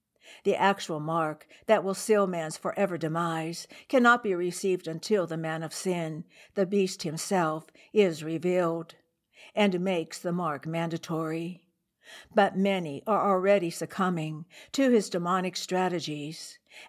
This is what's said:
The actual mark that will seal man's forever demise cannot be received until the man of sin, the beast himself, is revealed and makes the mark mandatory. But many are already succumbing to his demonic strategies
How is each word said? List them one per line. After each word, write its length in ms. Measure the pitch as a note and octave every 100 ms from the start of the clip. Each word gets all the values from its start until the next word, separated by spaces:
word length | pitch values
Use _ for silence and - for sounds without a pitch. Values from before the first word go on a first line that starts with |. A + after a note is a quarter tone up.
| _ _ - -
The 120 | G3+ F#3
actual 440 | F#3+ G3 - D#3
mark 460 | D3+ E3 D#3 D3+ - - -
that 160 | G#3
will 120 | F#3
seal 320 | F#3+ - G#3 G3
man's 300 | F3 D#3 -
forever 420 | F#3 - G3 E3
demise 680 | D#3+ E3 E3+ D#3+ D#3+ E3 - - -
cannot 340 | C4+ A#3+ A#3+
be 120 | A3+
received 520 | F3 F3+ F3 G3 F3+ E3
until 400 | D#3+ - G#3 E3
the 120 | D#3+
man 240 | D#3+ D#3+
of 100 | D#3+
sin, 520 | - F#3+ F3 D#3+ D#3 - _ -
the 120 | - F#3
beast 360 | G3+ F#3 -
himself, 640 | E3+ D#3+ - F#3+ D#3+ D#3 - _ -
is 300 | G#3+ F#3+ D#3
revealed 720 | D#3+ D#3+ F3+ F3+ E3+ E3 D#3+ - _ _ _ _ -
and 260 | - G3+ F3+
makes 380 | F#3+ F3 E3 -
the 140 | F3+
mark 340 | F3 E3 C#3 D#3+
mandatory. 1000 | E3 E3 E3 - D#3+ D#3+ D#3+ E3+ F3 _ _ _ _ - - -
But 220 | G3+ G3 F#3
many 460 | G3 F#3+ D#3+ C#3 -
are 240 | G3 G3+
already 400 | F#3 F#3+ G3+ E3+
succumbing 760 | - D#3+ - F#3 E3+ D#3 D#3 - - -
to 180 | - C4+
his 200 | A#3 G3
demonic 460 | F3+ F3 F#3 F#3 F3
strategies 1000 | - F#3 F#3 E3+ D3 D3 D3 D#3+ - - _ -